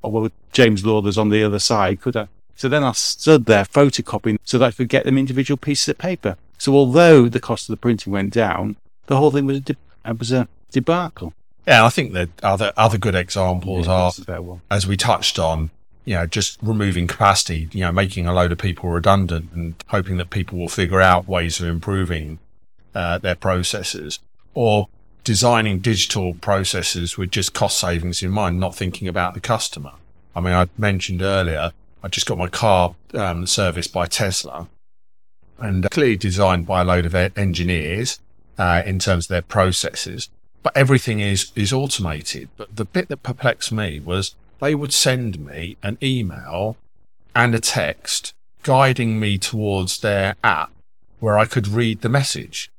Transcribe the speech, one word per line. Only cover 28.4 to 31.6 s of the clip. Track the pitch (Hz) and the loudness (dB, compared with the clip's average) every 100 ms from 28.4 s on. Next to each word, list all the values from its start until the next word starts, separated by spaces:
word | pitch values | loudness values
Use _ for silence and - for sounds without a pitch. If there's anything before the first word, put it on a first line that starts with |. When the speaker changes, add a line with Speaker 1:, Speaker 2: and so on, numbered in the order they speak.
| 95 87 | 0 0
Speaker 2:
not | 92 | -4
thinking | - 92 - 95 | -4 -6 -4 -6
about | 90 90 | -2 -2
the | 90 | -4
customer. | - 110 - 82 69 - - - - 87 | -4 -2 -2 -10 -14 -16 -20 -20 -12 -4
I | |
mean, | 90 | 0
I | 90 90 - | 2 2 0
mentioned | 104 95 - 90 | -2 -2 -4 -4
earlier, | 98 98 87 78 | 0 0 0 -2